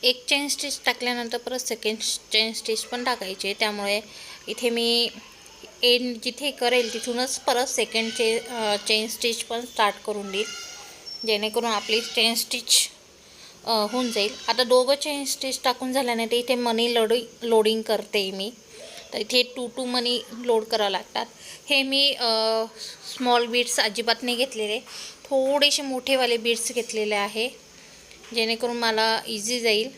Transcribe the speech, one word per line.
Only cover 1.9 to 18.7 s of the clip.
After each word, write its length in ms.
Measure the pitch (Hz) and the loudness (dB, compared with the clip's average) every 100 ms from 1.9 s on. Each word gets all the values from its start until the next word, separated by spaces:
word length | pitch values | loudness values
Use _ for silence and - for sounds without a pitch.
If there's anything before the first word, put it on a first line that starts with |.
| 220 - - - | -2 -2 -4 0
चेन 220 | 214 220 | 2 2
स्टिच 300 | 220 - 220 | -2 -2 -4
पण 200 | - 247 | -2 -4
टाकायची 440 | 247 240 190 190 196 | -2 -2 -4 -6 -4
आहे, 80 | 202 | 0
त्यामुळे 420 | 220 208 202 208 214 - - - - | -2 0 -2 -2 -4 -16 -18 -16 -10
इथे 220 | 220 247 | -2 0
मी 400 | 233 233 233 233 - - - - - - - | 0 2 2 0 -4 -20 -20 -20 -20 -20 0
एंड 320 | 247 240 247 233 | 4 4 2 -4
जिथे 280 | 247 240 285 | -6 -4 -6
करेल 420 | 269 240 247 226 | 0 2 2 2
तिथूनच 460 | 220 240 240 262 - | -4 -4 -2 -2 -2
परत 260 | - 240 269 | 0 2 0
सेकंड 460 | - 214 220 226 | 0 0 0 -2
चे-, 360 | 226 226 226 233 | 0 2 0 -2
अ, 260 | 240 220 202 - | -4 0 -2 2
चेन 200 | 214 220 | 0 0
स्टिच 360 | - 240 226 | -2 -2 -2
पण 180 | - 233 | -4 -6
स्टार्ट 420 | 247 - 208 202 - | -8 2 2 2 -6
करून 260 | 208 202 | -6 -6
देईल, 160 | 196 220 - - - - - - - 220 | -4 -4 -6 -14 -16 -18 -18 -18 -10 0
जेणेकरून 420 | 208 214 214 233 | 0 2 0 0
आपली 320 | 214 208 220 | -2 0 0
चेन 340 | 220 - 226 233 | 0 2 2 2
स्टिच 540 | - 247 240 - - - - - - - - - - | -2 -4 2 2 2 -4 -20 -20 -20 -20 -20 -14 0
अ, 200 | 220 208 | 2 2
होऊन 200 | 240 247 | 0 0
जाईल. 220 | 226 202 254 - | 0 0 -2 -2
आता 160 | 233 | 0
दोघं 320 | 254 254 254 277 | 6 6 6 2
चेन 300 | 302 285 269 | 0 -4 -4
स्टिच 340 | - 269 254 | -4 -4 -2
टाकून 300 | 262 247 254 | 0 0 0
झाल्यानंतर 400 | 254 247 233 226 | 0 2 0 2
इथे 220 | 240 240 247 | 0 2 0
मनी 380 | 240 226 233 | 2 2 2
लोडिंग, 320 | 240 220 233 233 - | 4 4 2 0 -8
लोडिंग 400 | 233 226 214 220 | 2 4 6 2
करते 500 | 220 220 208 214 190 | 0 -2 0 0 0
मी. 200 | 190 196 247 - | -2 -6 -8 -20